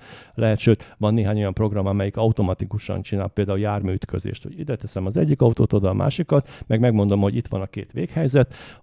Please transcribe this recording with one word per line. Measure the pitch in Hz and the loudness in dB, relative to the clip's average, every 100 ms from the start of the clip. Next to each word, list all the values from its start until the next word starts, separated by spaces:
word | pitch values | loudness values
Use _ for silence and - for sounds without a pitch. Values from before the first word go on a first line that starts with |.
| - - - | -8 -20 -12
lehet, | - 113 107 | -2 0 2
sőt, | 117 107 - - | 4 2 0 -4
van | 107 | 0
néhány | 113 101 107 | 2 2 0
olyan | 101 | -2
program, | 95 107 101 95 | 0 -2 0 -2
amelyik | 101 98 104 | -2 -2 0
automatikusan | 113 - 92 92 95 107 - 92 | 0 2 0 -2 -6 -6 -6 -8
csinál | 95 98 95 | -4 -4 -2
például | - 98 98 | -2 -2 0
járműütközést, | 104 104 95 95 - 95 98 - | -2 -2 -2 -4 -4 -6 -6 -10
hogy | - - | -12 -10
ide | - 120 | -8 -8
teszem | - 98 95 | -8 -6 -2
az | 151 | 0
egyik | 156 139 | 2 4
autót, | 120 104 107 | 4 4 2
oda | 104 95 | 2 2
a | |
másikat, | 98 101 - - 147 - - - | 0 0 -2 0 0 0 -8 -2
meg | 113 | 2
megmondom, | 120 107 101 101 | 4 4 4 2
hogy | 101 120 | 2 -2
itt | - | -4
van | 98 | -6
a | 98 | -8
két | 104 - | -10 -10
véghelyzet, | 123 175 165 147 135 120 - - - | -8 -6 -2 2 4 2 -2 -20 -8